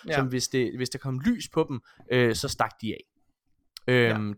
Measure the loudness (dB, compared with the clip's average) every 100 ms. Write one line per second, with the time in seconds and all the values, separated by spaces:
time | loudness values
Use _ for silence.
0 | -4 0 0 -2 -2 0 0 -2 -6 -6
1 | -6 -2 0 -2 -2 -2 -2 -4 -10 -18
2 | 0 4 4 2 -4 -2 -4 -4 -8 -8
3 | -12 _ _ _ _ _ _ -8 2 4
4 | 4 2 -2